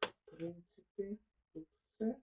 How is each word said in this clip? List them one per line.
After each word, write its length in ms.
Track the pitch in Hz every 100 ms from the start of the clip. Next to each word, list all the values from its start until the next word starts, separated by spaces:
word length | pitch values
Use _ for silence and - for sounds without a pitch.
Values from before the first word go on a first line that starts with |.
в 300 | - - -
принципі, 840 | 160 165 175 175 - - - 196 214 _ _ _
тут 140 | - 320 _
все. 320 | _ - 220 269